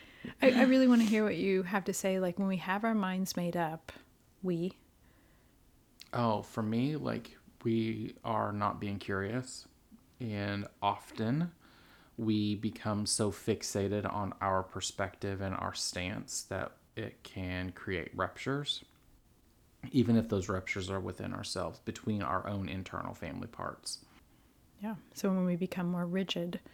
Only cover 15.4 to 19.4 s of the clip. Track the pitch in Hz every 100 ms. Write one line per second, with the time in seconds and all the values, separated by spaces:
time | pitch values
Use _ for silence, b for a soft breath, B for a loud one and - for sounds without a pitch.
15.4 | 98 95 92 - - 90 90 107 - -
16.4 | - 104 - - _ - 110 - - -
17.4 | 90 92 92 - - 90 - - 92 -
18.4 | - 139 143 - - - - - _ _